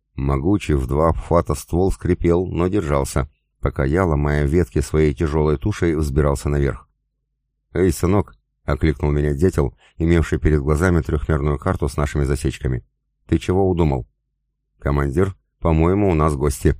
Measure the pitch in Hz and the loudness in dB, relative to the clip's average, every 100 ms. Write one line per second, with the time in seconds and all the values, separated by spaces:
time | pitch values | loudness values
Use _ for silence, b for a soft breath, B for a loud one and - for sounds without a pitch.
0 | _ - 69 69 80 104 - 71 62 73 | _ -6 -2 0 0 0 0 -2 0 2
1 | 80 78 - 85 - 73 - 82 92 - | 2 0 0 0 0 -6 -4 -2 0 -2
2 | 87 87 85 85 90 82 92 101 78 71 | -2 0 2 2 0 -2 0 -2 0 -2
3 | 67 71 65 _ _ _ 71 - 69 82 | -2 -4 -4 _ _ _ -6 -2 0 2
4 | 90 73 73 73 71 85 85 76 71 78 | 2 0 0 0 2 0 0 -2 -2 0
5 | 76 - 80 78 76 73 104 - 87 78 | 0 0 -2 0 0 0 -2 -2 -2 0
6 | 76 69 73 69 71 71 69 - - _ | -2 0 0 0 -2 -2 -2 -4 -16 _
7 | _ _ _ _ _ _ _ 85 92 - | _ _ _ _ _ _ _ 0 0 2
8 | 87 101 - - _ _ - 71 80 73 | 0 0 -2 -10 _ _ -6 0 0 0
9 | 73 73 73 69 90 - 65 b b - | 0 0 0 0 0 0 -4 b b -4
10 | 80 85 - 78 80 76 69 76 92 87 | 2 2 2 -2 0 0 0 0 2 2
11 | - 76 - 76 73 71 - - 76 - | 0 -4 -2 -2 -2 -2 -4 -4 -4 -4
12 | 71 76 67 69 - - 64 62 - _ | -2 -2 -2 -2 -4 -4 -6 -6 -8 _
13 | _ _ - - - 92 95 85 78 65 | _ _ -2 -2 0 0 2 2 2 0
14 | - _ _ _ _ _ _ _ 71 71 | -6 _ _ _ _ _ _ _ -2 0
15 | 71 73 98 - _ _ 85 78 85 98 | 0 0 -2 -4 _ _ 0 2 2 2
16 | 101 80 78 69 71 - 78 - | 2 2 2 0 -2 0 0 0